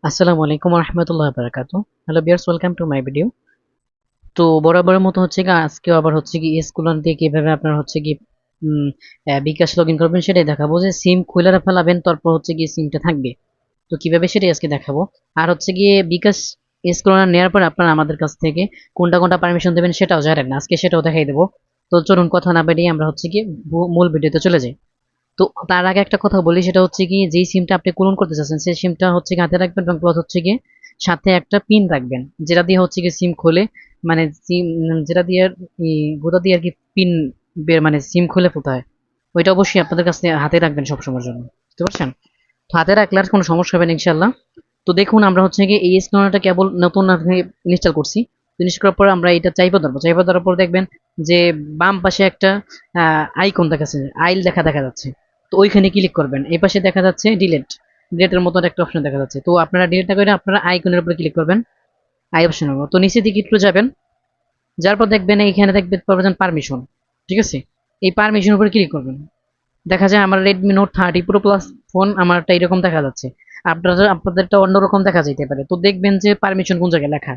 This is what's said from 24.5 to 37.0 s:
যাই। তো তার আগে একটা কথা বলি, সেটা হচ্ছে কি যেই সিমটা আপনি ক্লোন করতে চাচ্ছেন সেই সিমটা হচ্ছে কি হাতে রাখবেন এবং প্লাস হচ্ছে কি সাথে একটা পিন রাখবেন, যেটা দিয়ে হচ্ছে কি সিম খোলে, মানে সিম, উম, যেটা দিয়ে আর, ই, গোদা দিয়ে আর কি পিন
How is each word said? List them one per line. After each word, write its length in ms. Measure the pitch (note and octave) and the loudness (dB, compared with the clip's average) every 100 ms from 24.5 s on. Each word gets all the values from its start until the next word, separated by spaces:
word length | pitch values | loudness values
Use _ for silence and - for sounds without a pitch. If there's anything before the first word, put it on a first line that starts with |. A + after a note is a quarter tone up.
| E3+ | 0
যাই। 140 | A#2+ C#3 _ _ _ _ _ - | -2 -10 _ _ _ _ _ -2
তো 60 | G3 - E3 | -2 -2 -2
তার 160 | F3+ F3+ | 0 0
আগে 140 | F3+ | 0
একটা 180 | F#3+ G3+ | 0 0
কথা 180 | G#3 G3 | 0 0
বলি, 200 | E3 E3+ | 2 2
সেটা 180 | F3+ F#3 | 2 2
হচ্ছে 200 | F#3 - F#3 | 2 0 -2
কি 120 | F#3+ F#3+ | 0 0
যেই 160 | E3 F3+ | 0 0
সিমটা 200 | F#3+ F3 | 0 0
আপনি 160 | F#3 F#3 | -2 -2
ক্লোন 220 | F3 F#3+ | 0 0
করতে 200 | F#3+ F#3+ D3+ | 0 -2 -2
চাচ্ছেন 200 | C#3+ D#3 | -4 -4
সেই 180 | D#3+ E3+ | -4 -4
সিমটা 260 | F#3 E3 F#3 F3 | -4 -2 0 0
হচ্ছে 160 | - | -2
কি 60 | F3 | -2
হাতে 160 | E3+ F3+ | 0 0
রাখবেন 240 | F#3 F3 | -2 -4
এবং 120 | F3 E3+ | -4 -2
প্লাস 180 | F3 E3 | 0 -2
হচ্ছে 220 | E3 F#3 | -2 -4
কি 120 | E3+ A#3 _ _ - _ | -2 -4 _ _ -20 _
সাথে 300 | - E3+ - | -4 -2 2
একটা 280 | F3+ - G3+ | 0 0 -4
পিন 240 | - G#3+ F#3+ | 2 2 2
রাখবেন, 340 | D#3 B2+ B2+ C3+ _ | -2 -4 -8 -10 _
যেটা 220 | D#3 E3+ | -2 0
দিয়ে 160 | F3 F#3 | 2 2
হচ্ছে 200 | F3+ - | 2 0
কি 100 | F3 | -6
সিম 220 | E3 F3+ | -2 -4
খোলে, 280 | E3 E3 E3 G#3+ _ _ _ | 0 2 2 0 _ _ _
মানে 180 | E3 E3 D#3+ D#3 _ | -2 0 0 -4 _
সিম, 180 | F3 F3 E3 | -4 -2 -2
উম, 200 | D#3+ D#3+ | -2 -2
যেটা 180 | D3 E3+ | -2 -2
দিয়ে 180 | F3 F#3 | 0 2
আর, 80 | F#3 F#3 F3+ _ E3 | 0 -2 -20 _ -2
ই, 40 | D#3 D3+ D3+ | -2 -2 -4
গোদা 160 | D#3 F3+ | -2 0
দিয়ে 160 | F3+ F3+ | 2 0
আর 60 | |
কি 60 | E3+ - _ | 0 -10 _
পিন 180 | - | -2